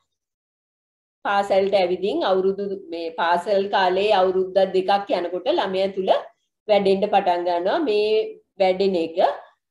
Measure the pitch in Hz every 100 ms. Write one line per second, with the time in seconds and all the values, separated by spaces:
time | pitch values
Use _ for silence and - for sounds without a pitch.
0 | _ _ _ _ _ _ _ _ _ _
1 | _ _ - 202 202 196 196 202 175 180
2 | 202 311 233 190 190 196 196 196 165 170
3 | 165 165 170 175 220 196 196 214 185 190
4 | 208 196 190 185 185 190 190 185 185 196
5 | 202 190 170 180 233 330 196 185 196 196
6 | 190 571 - _ _ _ - 202 196 196
7 | 202 196 190 175 175 175 190 330 277 208
8 | 214 220 214 - _ - 185 185 196 180
9 | 160 170 523 - - _ _